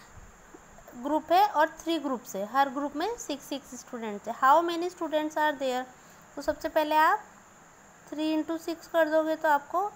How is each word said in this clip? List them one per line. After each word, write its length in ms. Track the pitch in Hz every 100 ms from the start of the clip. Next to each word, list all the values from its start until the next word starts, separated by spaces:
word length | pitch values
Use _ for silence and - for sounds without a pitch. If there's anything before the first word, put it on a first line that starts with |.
| - - - - - - - - -
ग्रुप 380 | 240 269 302 -
है 140 | 349 415
और 220 | 294 311
थ्री 300 | 320 320 330
ग्रुप्स 380 | 277 247 - 190
है, 100 | 208
हर 220 | 262 277
ग्रुप 280 | 262 285 285
में 220 | 392 466
सिक्स, 260 | - 277
सिक्स 300 | - 269 -
स्टूडेंट्स 540 | 247 - 240 220 202 214
है। 60 |
How 300 | 226 262 311
many 260 | 339 339 359
students 440 | - 320 302 311
are 200 | 311 302
there? 300 | 285 269 247 254 - - - - -
तो 60 |
सबसे 260 | 294 302 320
पहले 280 | 320 302 311
आप 260 | 320 427 - - - - - - - - -
थ्री 240 | 294 311
इंटू 260 | 311 302 330
सिक्स 280 | - 320 -
कर 220 | 330 311
दोगे 280 | 320 311 311
तो 120 | 311
आपको 420 | 285 - 339 415